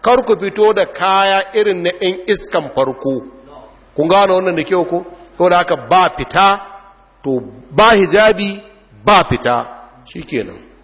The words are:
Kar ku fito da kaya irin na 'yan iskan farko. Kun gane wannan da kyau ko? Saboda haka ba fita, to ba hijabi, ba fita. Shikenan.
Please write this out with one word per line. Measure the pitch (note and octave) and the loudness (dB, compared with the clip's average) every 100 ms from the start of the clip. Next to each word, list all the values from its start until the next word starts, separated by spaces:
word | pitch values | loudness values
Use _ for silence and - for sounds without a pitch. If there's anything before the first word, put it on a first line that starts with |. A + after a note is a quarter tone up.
Kar | A3+ B3 B3 | 2 0 2
ku | G3 | -2
fito | G3 - G#3+ | -2 0 2
da | G3+ F#3 | 2 -2
kaya | - F#3 F#3+ G3 G3 F#3+ | -2 0 2 2 0 -2
irin | A3 G#3 F3+ | -2 -2 -2
na | F3 - | -4 -4
'yan | F#3+ F#3 G3 | -4 -4 -4
iskan | G3 - F3 D3 - | -4 -2 -6 -4 -2
farko. | C3+ B2+ C4+ B2+ - - - - - - _ - | -2 -2 -6 -6 -10 -20 -20 -20 -20 -20 _ -4
Kun | D#3+ | 0
gane | F#3+ G3 | 2 4
wannan | F#3 F#3 D#3+ | 2 0 -4
da | |
kyau | D3 F#3 E3 | -2 -2 -2
ko? | E3+ F3+ - - - | -6 -8 -20 -20 0
Saboda | F3 F3 | 2 2
haka | F3 D3+ A#2 | 0 -4 2
ba | F#3 F3 - | 2 2 -2
fita, | C3 E3+ G3 G3+ - - - _ _ _ | -4 2 2 2 -6 -20 -20 _ _ _
to | C#3 B2+ G#2 - - | -6 -6 -6 -20 -8
ba | C#3+ A3 G#3+ | 2 4 4
hijabi, | F3+ F#3 A3 G3 G3+ G3 - - _ - A2 | 4 4 4 2 -4 -8 -18 -20 _ -6 2
ba | G#2 - | 2 2
fita. | B2 B2 A#2+ A#2 - - _ - | -2 -2 -2 -4 -14 -20 _ -20
Shikenan. | E3+ - C3 G2+ - - _ | -18 -8 -8 -8 -14 -20 _